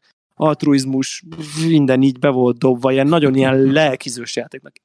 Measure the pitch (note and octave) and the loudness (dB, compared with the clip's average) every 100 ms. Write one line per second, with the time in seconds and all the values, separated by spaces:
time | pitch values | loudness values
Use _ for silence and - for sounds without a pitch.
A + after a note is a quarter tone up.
0 | _ _ _ - D#3 D3 D3+ C#3 C3 C3 | _ _ _ -4 -2 0 0 0 0 -4
1 | C3 - E3 E3 D3+ D3+ E3 D#3+ C3+ C3 | -6 -10 -18 -18 -12 -4 0 2 4 4
2 | C3+ B2+ D3 B2+ B2 A#2+ C3 B2 C3 C3+ | 2 2 -2 2 0 2 0 0 0 0
3 | C#3+ E3+ C#3+ C3+ C3 C3 C3+ C#3+ D3+ C3 | 2 2 2 2 2 2 2 2 0 -2
4 | C3+ A#2+ A#2 - A#2 C3+ - _ | -10 -14 -10 -10 -10 -16 -20 _